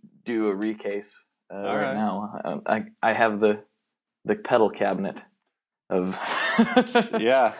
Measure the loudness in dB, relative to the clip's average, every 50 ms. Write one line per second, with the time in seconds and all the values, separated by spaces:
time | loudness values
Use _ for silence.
0 | -16 -20 _ _ _ -4 -2 0 0 0 0 0 -2 -4 -4 -4 -6 -6 -6 -6
1 | -8 -10 -14 -18 _ _ _ _ _ -16 -10 -8 -4 -4 -2 -2 -2 -2 -2 -2
2 | -2 -2 -2 -4 -6 -8 -8 -8 -6 -6 -6 -4 -2 0 0 0 -2 -6 -6 _
3 | 0 0 4 4 4 2 4 4 4 4 2 2 -4 _ _ _ _ _ _ _
4 | _ _ _ _ -2 -2 -2 -2 0 2 4 4 4 4 2 0 0 0 0 -2
5 | -4 -6 -8 -10 -16 _ _ _ _ _ _ _ _ _ _ _ _ -2 -2 0
6 | 0 -2 -4 -4 -4 -4 -2 -2 -2 0 0 0 0 2 2 2 2 4 2 0
7 | 0 0 -2 0 2 4 4 4 4 2 0